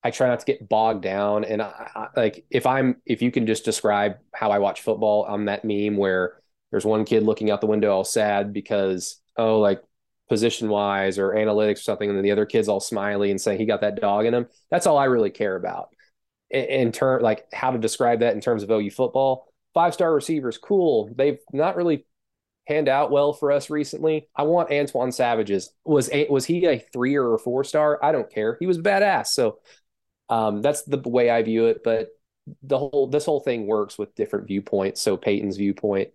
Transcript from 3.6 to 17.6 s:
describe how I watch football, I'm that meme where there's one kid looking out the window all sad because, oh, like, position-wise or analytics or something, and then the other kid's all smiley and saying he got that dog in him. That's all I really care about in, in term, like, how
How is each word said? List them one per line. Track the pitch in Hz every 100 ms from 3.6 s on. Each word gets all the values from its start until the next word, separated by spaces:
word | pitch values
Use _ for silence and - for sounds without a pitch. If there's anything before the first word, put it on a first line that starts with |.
describe | - 110 107 104 104 98 _
how | - 110
I | 101
watch | 98 95
football, | - 107 107 104
I'm | 101 104 104
that | 101
meme | 113 104 104 104
where | 98 92 90 - _ _ _
there's | 107
one | 107 110 107
kid | 113
looking | 107 107 107
out | 101
the | 107
window | 107 104
all | 98
sad | 95 - 107 101 101
because, | 101 - 104 98 92 - - _ -
oh, | 113 110
like, | 104 95 - _ _ _ _
position-wise | 110 113 - 110 104 101 98 98 95
or | 95
analytics | 107 107 104 107 101
or |
something, | - 104 104
and | 101
then |
the | 98
other | 104
kid's | 104 117 101
all | 98
smiley | - 110 101 101 101
and | 98
saying | - 98
he |
got | 110 104
that | 104 101
dog | 104 101 110
in |
him. | 123 120 _ _
That's | 175 175
all | 147
I | 135
really | 123 104
care | - 104 95
about | 90 90 - _ _ _ _ _ _
in, | 131
in | 123 135 123
term, | 113 135 131
like, | 113 107 -
how | -